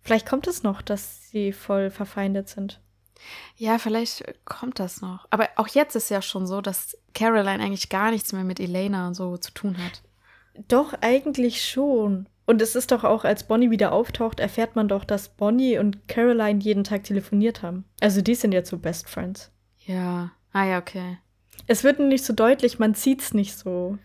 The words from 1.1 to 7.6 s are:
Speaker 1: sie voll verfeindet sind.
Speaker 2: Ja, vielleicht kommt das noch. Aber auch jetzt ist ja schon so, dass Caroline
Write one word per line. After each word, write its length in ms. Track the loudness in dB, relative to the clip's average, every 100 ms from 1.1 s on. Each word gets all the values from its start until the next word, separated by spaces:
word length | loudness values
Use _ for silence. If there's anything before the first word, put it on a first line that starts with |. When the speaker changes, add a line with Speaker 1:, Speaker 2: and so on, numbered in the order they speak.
| -16 -10
Speaker 1:
sie 220 | -4 -4
voll 360 | -4 -2 0 0
verfeindet 600 | -4 -8 -4 -2 -2 -6
sind. 320 | -10 -10 -12 _ _ _ _ -20 -20 -20 _
Speaker 2:
Ja, 220 | 0 0
vielleicht 480 | 0 -2 -2 -8 -14 -16
kommt 360 | -16 -10 -8 -4
das 200 | -6 -6
noch. 260 | -12 -12 -4
Aber 180 | 0 0 0
auch 140 | 0
jetzt 260 | 2 2 -2
ist 140 | -2
ja 120 | -4
schon 240 | -4 -6 -4
so, 140 | -4
dass 380 | -6 -6 -10 -16 _
Caroline 500 | 0 2 4 2 0